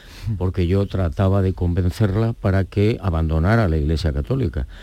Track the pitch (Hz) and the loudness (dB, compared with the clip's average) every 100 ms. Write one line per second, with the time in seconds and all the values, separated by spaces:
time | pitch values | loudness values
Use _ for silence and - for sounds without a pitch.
0 | - - - 98 92 92 87 98 98 95 | -20 -10 -6 -2 -2 0 2 2 0 -2
1 | 87 76 95 98 95 90 87 87 90 - | -2 0 2 2 0 0 0 0 0 0
2 | 110 95 113 117 101 95 92 - 104 120 | 0 2 0 0 0 0 0 0 0 0
3 | 92 80 80 78 85 117 101 80 73 82 | -2 0 2 2 2 2 2 2 0 0
4 | 80 69 - 135 - 71 - - | 0 -2 -2 -2 -2 -4 -6 -10